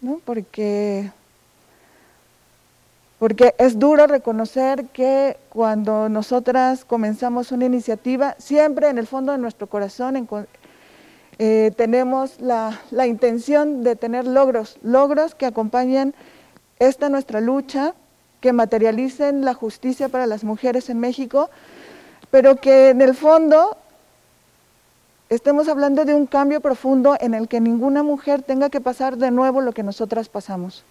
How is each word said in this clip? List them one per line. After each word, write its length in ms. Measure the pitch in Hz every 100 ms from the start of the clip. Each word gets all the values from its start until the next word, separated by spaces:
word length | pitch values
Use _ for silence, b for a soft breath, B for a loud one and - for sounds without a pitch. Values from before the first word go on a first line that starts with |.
¿no? 200 | 247 320
Porque, 880 | - 226 190 - 208 208 208 196 202 - _ _ _ _ b b b b b b b _ _ _ _ _ _ _ _ -
porque 340 | 226 220 247 -
es 220 | 254 220
duro 300 | 285 302 294
reconocer 760 | 277 233 220 220 262 262 277 254
que 500 | - 254 269 269 - _
cuando 580 | 220 220 214 208 214 214
nosotras 760 | 214 214 247 240 247 254 262
comenzamos 680 | - 233 214 214 247 240 240
una 140 | 247 254
iniciativa, 680 | 247 226 220 254 254 277 -
siempre 500 | - 294 302 262 294
en 100 | 240
el 80 | 226
fondo 240 | 269 262
de 80 | 277
nuestro 300 | 240 - 202
corazón 480 | 208 196 - 254 269
enco-, 300 | 233 208 214 _ b b b b b b b b
eh, 340 | 220 220 220 214
tenemos 640 | 226 247 254 262 269 -
la, 400 | 247 233 220 214 B
la 160 | 240 247
intención 800 | 226 247 233 254 294 302 277
de 100 | 240
tener 320 | 226 233 240 254
logros, 500 | 262 269 233 214 -
logros 540 | 226 254 277 294 320 -
que 100 | 262
acompañen 680 | 226 220 247 254 262 269 - b b b b _ -
esta 280 | 254 262 285
nuestra 320 | 277 269 214
lucha, 540 | 226 269 269 269 294 370 _ _ _ _
que 120 | 254
materialicen 920 | 240 220 226 226 220 262 262 285 285
la 100 | 269
justicia 540 | 247 220 - 254 254 269
para 180 | 254 247
las 160 | 214
mujeres 480 | 214 214 254 247 247
en 80 | 233
México, 500 | 240 254 254 277 330 B B B B B B B -
pero 240 | 269 262 269
que 320 | 269 269 262
en 140 | 247
el 120 | 262
fondo 640 | 254 302 320 311 311 381 - _ _ _ _ _ _ _ _ _ _ _ _ _ _ -
estemos 380 | 233 277 294 311
hablando 380 | 277 285 277 294
de 80 |
un 100 | 294
cambio 380 | 277 277 277 302
profundo 520 | 294 254 262 269 277 285
en 140 | 240
el 140 | 220 226
que 120 | 233
ninguna 420 | 226 233 269 277
mujer 380 | 294 285 285 285
tenga 300 | 269 262 285
que 100 | 277
pasar 380 | 254 247 262 247
de 120 | 254
nuevo 300 | 240 262 262
lo 120 | 254
que 100 | 226
nosotras 480 | 202 202 214 226 220
pasamos. 540 | 208 - 190 180 - _